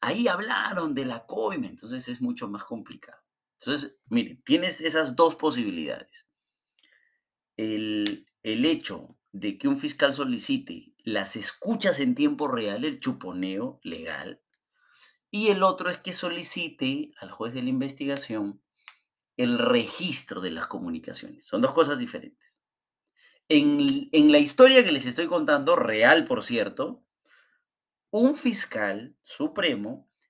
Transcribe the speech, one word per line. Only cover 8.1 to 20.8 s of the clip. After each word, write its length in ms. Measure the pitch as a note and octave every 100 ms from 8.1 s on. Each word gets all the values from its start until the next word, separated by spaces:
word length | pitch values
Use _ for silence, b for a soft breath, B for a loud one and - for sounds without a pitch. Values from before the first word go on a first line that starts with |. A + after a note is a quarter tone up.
| G2+ _ _
el 220 | A2 A2+ D3+
hecho 520 | D#3+ - F#2 - _ _
de 260 | G2 G#2+ -
que 100 | C#3
un 100 | C#3
fiscal 360 | D3 - C#3+
solicite 800 | C3+ C3 A#2 - C3+ - E2 - _
las 320 | - G#2 G2 A#2+
escuchas 640 | - - G#3 G#3 F#3+ C#3+
en 160 | B2+ B2
tiempo 320 | D3 C#3+ D3
real, 360 | A#2+ G#2 G#2
el 160 | D3+ B2
chuponeo 800 | C3+ - F#2 F2+ F#2 F#2+ B2+ -
legal, 580 | E2 E2 D#2+ C#2+ D#2 - _ _ _ b b b b b _
y 180 | G#3 A3
el 140 | G3
otro 260 | F#3+ F#3+ F3+
es 80 | F3
que 140 | F#3
solicite 960 | F3+ F3 F3 E3+ F3+ D#3+ - C3 C#3 D3+ -
al 120 | F#2+
juez 220 | - A2+
de 100 | B2+
la 60 | B2
investigación 920 | C3 C3+ C3+ C#3 C#3 - A2 G2+ G2+ _ B B B _ _ _ -
el 200 | B2 A#2+
registro 840 | A#2+ A#2+ A2 - F3 - - F#2
de 100 | F2+
las 160 | D#2+ -
comunicaciones. 800 | G2